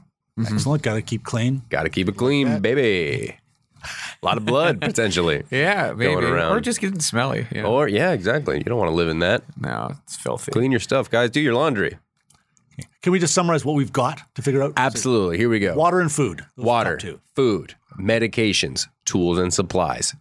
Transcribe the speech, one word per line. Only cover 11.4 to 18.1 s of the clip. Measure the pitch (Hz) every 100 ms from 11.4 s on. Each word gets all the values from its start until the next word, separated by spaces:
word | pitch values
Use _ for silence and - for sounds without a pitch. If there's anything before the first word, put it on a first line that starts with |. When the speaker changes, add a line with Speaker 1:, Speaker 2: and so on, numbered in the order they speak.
Speaker 3:
your | 151
laundry. | 117 156 110 82 - _ _ _ _ _ _ _ - - _
Speaker 2:
Can | 180
we | 185
just | 170
summarize | 185 170 156 135
what | 147
we've | 123
got | 139 123 147 - -
to |
figure | 139 135
out? | 139 139
Speaker 3:
Absolutely. | 135 - 131 120 92 85
Here | 117
we | 110
go. | 95 143
Speaker 2:
Water | 170 185
and | 165
food. | 151 123 80
Those | -
are | -
the |
Speaker 3:
Water, | 117 117 98 78
Speaker 2:
top |
two. | 92 73 _ -
Speaker 3:
food, | 127 95 - - _ -
medications, | 98